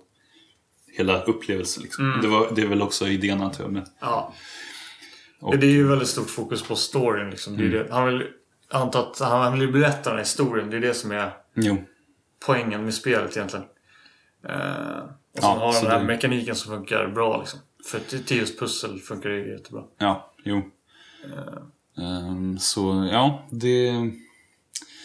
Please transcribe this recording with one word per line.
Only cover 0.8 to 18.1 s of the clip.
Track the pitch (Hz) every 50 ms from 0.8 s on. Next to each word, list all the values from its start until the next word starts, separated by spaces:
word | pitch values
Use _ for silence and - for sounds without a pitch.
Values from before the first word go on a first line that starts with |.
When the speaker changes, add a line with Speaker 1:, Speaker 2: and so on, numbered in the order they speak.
| _ - -
Speaker 1:
hela | - 95 95 92 92 -
upplevelsen | 113 110 - - - 98 92 95 - - - -
liksom. | - - - 139 135
Speaker 2:
Mm. | 131 127 110
Speaker 1:
Det | 107
var, | 107 107 113 113 113
det | 110 107
är |
väl | 101 101 101 101
också | 98 - - 98 98
idén, | 98 95 98 101 98 98 98
antar | 98 - - 95
jag, | 95 98
med. | 98 95 - - _
Speaker 2:
Ja. | - 123 117 113 - - - - - - - - - - - - - - - - - - - - - - _ _
Speaker 1:
Och | - - 131 139
Speaker 2:
Det | 139
är | 143
ju | 143 143 143 139
väldigt | 139 135 123 -
stort | - - 110 -
fokus | - - 113 - 123 110 -
på | - 117
storyn | 104 - - - 139 123 117 107 104 101 101
liksom. | 92 - - 104 104
Det | 104 101
är | 95
Speaker 1:
Mm. | 110 110 110
Speaker 2:
det, | - 120
han | 123 127
vill, | 127 127 127 - - - - _ _ _ _ _ _ -
jag | 135 131
antar | 117 - 131 117
att | - - -
han | 139 123 120 123 127 123 127 135
vill | 135 131 127
berätta | 139 147 135 139 - - -
den | 113 107
här | 104
historien. | - - - 143 127 113 110 104 107
Det | 110
är | 117
det | 117 123 117
som | 117 - 107 104
är | 104 101 92 - - - _ _
Speaker 1:
Jo. | 113 110 104 101 95 92 - _ _ _ _ _ _ _ _ _ _ -
Speaker 2:
poängen | - 135 120 120 113 107 104 110
med | 110 110
spelet | - - 131 120 110 101 - -
egentligen. | 110 101 95 - 98 92 - _ _ _ _ _ - - _ _ _ _ _ _ _ - -
Eh, | - 50 50 50 50 - 50 50 50 50 - - - - _ _ _
och | - -
sen | 101
Speaker 1:
Ja, | 101 110
Speaker 2:
har | 117 120 120
Speaker 1:
så | 113 110
Speaker 2:
den | 110
här | - 101
Speaker 1:
det | 98
Speaker 2:
mekaniken | 101 117 117 - 127 123 123 117 113 110
som | - - 110 107
funkar | 104 95 92 113 107 101 95
bra | 101 113 113 113 110 -
liksom. | - - - - - _ _ _ -
För | - - 110
till, | - -